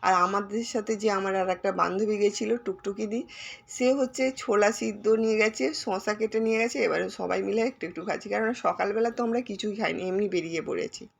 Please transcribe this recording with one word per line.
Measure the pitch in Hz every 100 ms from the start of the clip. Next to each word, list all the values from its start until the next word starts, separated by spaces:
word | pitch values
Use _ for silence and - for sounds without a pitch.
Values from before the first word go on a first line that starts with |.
আর | 196 185
আমাদের | 180 196 202 208 233
সাথে | 240 208 220
যে | 214 196
আমার | 196 190
আর | 185
একটা | 180 196 185
বান্ধবী | 170 185 214 214
গেছিল, | 208 208 214 240
টুকটুকি | 233 190 202 202 214
দি, | 226 339 - - - _
সে | - 254 262
হচ্ছে | 262 262 262 262
ছোলা | - 208 208
সিদ্ধ | 226 226 208 214 220
নিয়ে | 220 214
গেছে, | 220 220 262 311
শসা | - 196 208
কেটে | 214 220 220
নিয়ে | 220 220
গেছে। | 233 277 202
এবারে | 156 185 196
সবাই | 180 185
মিলে | 196 208 226
একটু | 262 165
একটু | 175 190
খাচ্ছি, | 151 208
কারণ | 202 220 247
সকালবেলা | 190 175 202 208 233 233
তো | 240
আমরা | 233 247
কিছুই | 196 214 202
খাইনি, | 190 170 185
এমনি | 185 208
বেরিয়ে | 185 165 165 -
পড়েছি। | - - - 202 _